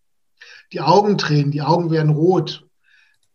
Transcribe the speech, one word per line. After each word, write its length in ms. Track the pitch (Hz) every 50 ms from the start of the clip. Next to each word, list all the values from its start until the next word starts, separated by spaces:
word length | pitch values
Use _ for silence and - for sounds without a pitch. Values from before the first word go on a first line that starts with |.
| _ _ _ _ _ _ _ _ - - - - _ _ -
Die 80 | 139
Augen 340 | 139 151 180 202 208 208 196
tränen, 340 | 151 - - 151 147 139 143
die 120 | 147 143
Augen 280 | 139 143 170 175 175 160
werden 200 | 160 160 151 151
rot. 580 | 147 143 165 185 185 180 - - - - _ _ _ _ _ _ _ _ _ _ _ _ _ _ _